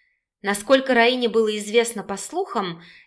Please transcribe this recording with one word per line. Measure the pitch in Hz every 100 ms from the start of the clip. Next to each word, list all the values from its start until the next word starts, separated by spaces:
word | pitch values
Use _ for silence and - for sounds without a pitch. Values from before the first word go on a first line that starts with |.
| _ _ _ _
Насколько | 202 202 - 269 262
Раине | 240 233 254 240
было | 214 220 214
известно | 208 226 226 220
по | 190 196
слухам, | - 320 381 - 190 165 - -